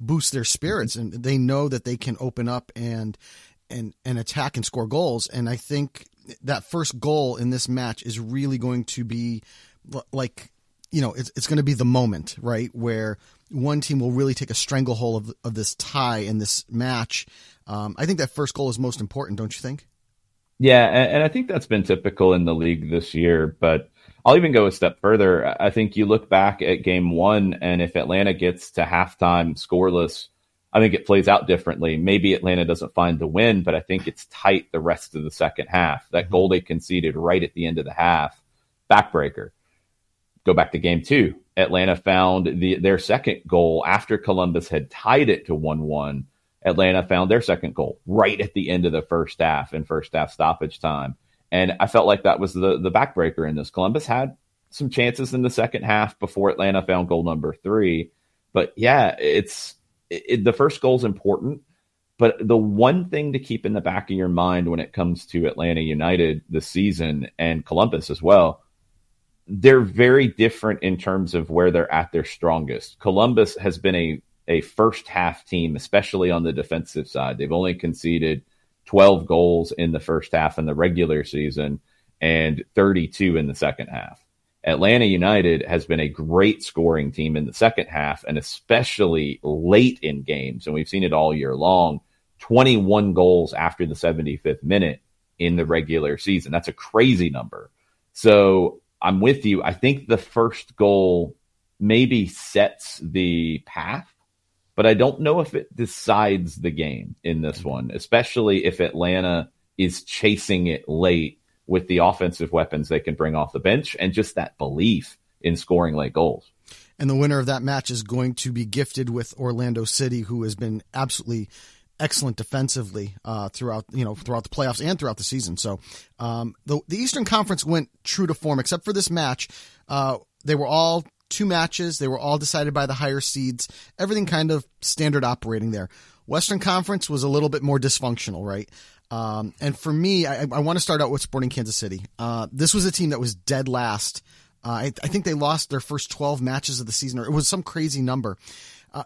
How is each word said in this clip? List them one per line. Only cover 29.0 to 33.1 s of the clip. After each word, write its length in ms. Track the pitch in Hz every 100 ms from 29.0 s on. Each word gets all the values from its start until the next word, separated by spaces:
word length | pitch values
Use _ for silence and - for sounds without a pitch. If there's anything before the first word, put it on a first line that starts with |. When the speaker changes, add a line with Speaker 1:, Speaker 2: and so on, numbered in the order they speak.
| 90 - 87 87 82 76
Speaker 2:
scoreless, 720 | - 90 92 87 82 - - _ _ _ _
I 80 | 110
think 140 | 110
it 120 | 85 -
plays 200 | 98 92
out 200 | 101 -
differently. 500 | 87 - 78 80 78
Maybe 380 | 90 101 95
Atlanta 300 | 90 90 90
doesn't 300 | 85 82 -
find 240 | - 87